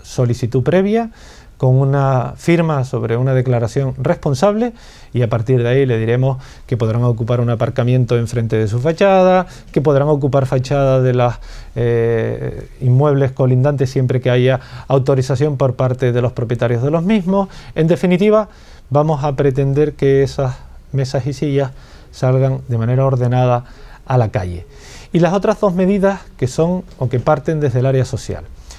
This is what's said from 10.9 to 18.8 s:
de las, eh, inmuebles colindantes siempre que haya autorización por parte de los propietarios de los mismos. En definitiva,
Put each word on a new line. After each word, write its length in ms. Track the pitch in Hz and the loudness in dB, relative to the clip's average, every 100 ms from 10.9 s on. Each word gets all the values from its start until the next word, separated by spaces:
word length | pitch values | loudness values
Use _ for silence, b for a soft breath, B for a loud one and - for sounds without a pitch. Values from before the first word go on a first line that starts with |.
| 131 | 2
de 100 | 127 | 2
las, 240 | 123 123 - B B B - | 2 0 -2 B B B -4
eh, 920 | 120 117 117 113 113 117 123 - - - | 0 0 0 0 -2 -4 -8 -10 -14 -4
inmuebles 500 | 127 127 147 139 135 | 0 2 4 2 0
colindantes 600 | 131 127 127 143 139 131 | 0 0 2 0 0 -2
siempre 300 | 139 123 127 | -2 0 0
que 100 | 127 | 0
haya 280 | 123 127 127 B B B | 2 2 0 B B B
autorización 680 | 139 131 131 127 131 156 135 | 0 2 0 0 0 -2 0
por 200 | 135 - | -2 0
parte 360 | 131 127 127 | -2 0 -2
de 80 | 120 | 0
los 80 | 120 | -2
propietarios 500 | 120 113 120 120 120 | -4 -4 -2 -2 0
de 80 | 139 | 0
los 140 | 165 | 0
mismos. 460 | 180 220 175 196 190 B B - | 2 0 0 -2 -2 B B -2
En 100 | 160 | 0
definitiva, 640 | 170 180 180 214 214 202 B B B | 2 2 2 4 2 0 B B B